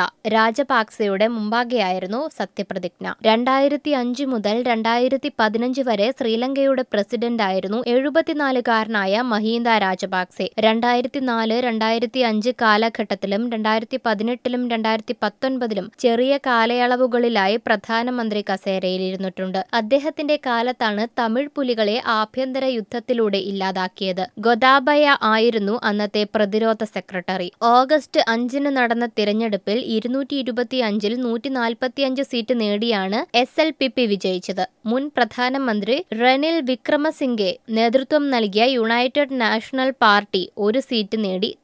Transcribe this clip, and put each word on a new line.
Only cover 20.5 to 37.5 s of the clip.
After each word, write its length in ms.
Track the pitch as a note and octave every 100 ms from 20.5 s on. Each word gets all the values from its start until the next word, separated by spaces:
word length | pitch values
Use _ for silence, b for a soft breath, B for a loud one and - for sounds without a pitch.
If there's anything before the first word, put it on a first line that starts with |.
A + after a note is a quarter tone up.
| A#3 A#3+ B3+ A3+ G#3 A3+
തമിഴ് 360 | - A3+ A#3 C#4+
പുലികളെ 440 | - C4 A3+ G#3 A#3 -
ആഭ്യന്തര 540 | A#3 D#4+ B3 C4 C4 C4
യുദ്ധത്തിലൂടെ 720 | A#3+ G3+ A#3+ A3+ A#3+ G#3+ G3+
ഇല്ലാതാക്കിയത്. 800 | G3+ G3 F#3+ F#3 F#3 - F#3+ F#3 F#3 -
ഗോതാബയ 520 | G#3+ A#3 C4 C#4 C4 D4 D4 C#4 A3
ആയിരുന്നു 480 | A3 A#3 A3+ G3+ A#3
അന്നത്തെ 400 | A3 G#3 G#3 G#3+ G#3
പ്രതിരോധ 540 | A3 G3+ G#3+ A3+ A3
സെക്രട്ടറി. 640 | A3 F#3+ - F#3 F3 F#3 F3+ - A#3
ഓഗസ്റ്റ് 520 | B3 C4 D4+ - D#4 A3+
അഞ്ചിന് 440 | A#3 A#3+ C4+ C#4+
നടന്ന 360 | C4+ A#3 A#3 A#3+
തിരഞ്ഞെടുപ്പിൽ 680 | A3 G#3 G#3+ A3+ G3 - A3 -
ഇരുന്നൂറ്റി 460 | A3 A#3 C4+ C4+ C#4
ഇരുപത്തിയഞ്ചിൽ 760 | B3+ A#3 B3 C4 A3+ G#3 G#3 A#3+
നൂറ്റി 320 | A#3+ A#3 C#4
നാൽപത്തിയഞ്ച് 720 | C4 A#3 A#3 B3+ C4 C4+ C4
സീറ്റ് 320 | C4+ A#3+ A3
നേടിയാണ് 640 | B3 G#3+ G#3 A#3 G#3 F#3+ G#3+ F4
എസ് 260 | A#3 B3 -
എൽ 100 | D#4
പി 140 | - C4+
പി 180 | A#3+ A#3
വിജയിച്ചത്. 560 | G3+ F#3+ F#3 - F#3+ F#3 _ G#3+
മുൻ 160 | B3 D4
പ്രധാനമന്ത്രി 840 | - A3+ - B3 C4+ C4 G#3 G3 C#4 -
റെനിൽ 420 | A3 B3 C4+ D#4 E4
വിക്രമസിംഗെ 880 | B3+ B3+ - D4 D#4 D4+ C4+ A3+ F#3+